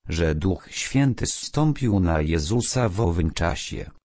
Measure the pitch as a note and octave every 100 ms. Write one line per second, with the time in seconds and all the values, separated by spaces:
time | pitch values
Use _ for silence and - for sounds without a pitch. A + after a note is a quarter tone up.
0 | - D#2+ E2 D2+ E2 F2 - - - C3
1 | C#3 A#2 - - - - D#3 C#3+ B2 G2+
2 | F2+ D#2+ D#2 E2 D2+ A#2 A2+ B2+ A#2 F#2
3 | E2+ E2+ D#2+ - E2+ - - - - -